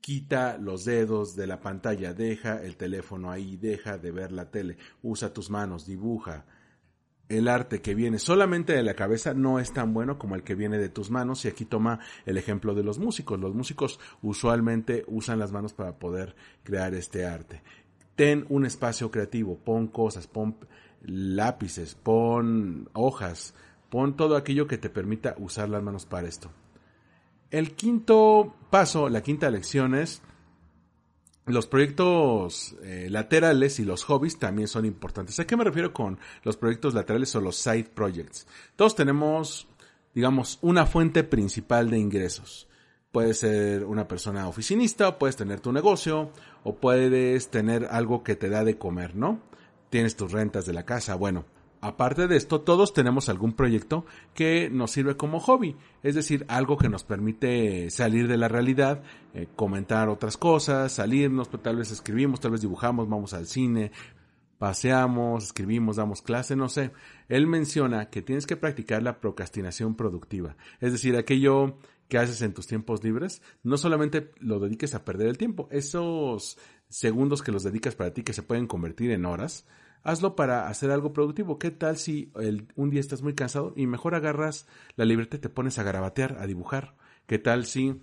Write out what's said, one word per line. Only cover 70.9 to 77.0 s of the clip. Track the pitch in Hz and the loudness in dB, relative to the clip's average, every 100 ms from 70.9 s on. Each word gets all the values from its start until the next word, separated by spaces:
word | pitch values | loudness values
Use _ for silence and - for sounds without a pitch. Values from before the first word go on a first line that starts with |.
decir, | 123 127 120 | 0 2 2
aquello | 113 135 139 135 139 139 - _ _ | 2 4 6 6 2 -2 -20 _ _
que | 123 | 0
haces | 120 117 | 0 0
en | 113 | -4
tus | - - | -4 -6
tiempos | 110 110 110 | -6 -2 -2
libres, | 110 113 180 - - _ | 0 -2 -4 -10 -20 _
no | 117 143 | 0 2
solamente | 170 156 147 151 147 _ | 2 2 2 0 -4 _
lo | 117 104 | -2 0
dediques | 101 110 - 110 | 0 -2 -4 -6
a | |
perder | - 92 110 | -6 -2 0
el | 120 | 0
tiempo, | 233 185 - | -4 -4 -4
esos | 143 143 175 170 165 143 110 - - - _ _ | -6 -4 -4 -4 -2 -2 -4 -8 -14 -20 _ _
segundos | - | -4